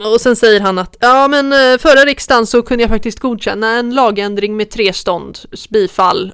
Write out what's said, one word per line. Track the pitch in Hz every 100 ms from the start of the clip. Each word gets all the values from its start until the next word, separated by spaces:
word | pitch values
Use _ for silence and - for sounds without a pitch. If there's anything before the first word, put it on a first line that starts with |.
| 214
och | 233
sen | 254 233
säger | 233 208
han | 196 185
att, | 180 -
"Ja, | 240 262 277
men, | 285 277
eh, | 277 254 254
förra | 320 269
riksdagen | 285 277 - 247 220
så | 240
kunde | 233 240
jag | 226
faktiskt | 214 226 214
godkänna | 262 226 - 202 220
en | 233 240
lagändring | 262 240 202 202 202 208 214
med | 208
tre | - 190
stånds | 180 - 170 135 - - 185 -
bifall, | 214 185 - 185 180 190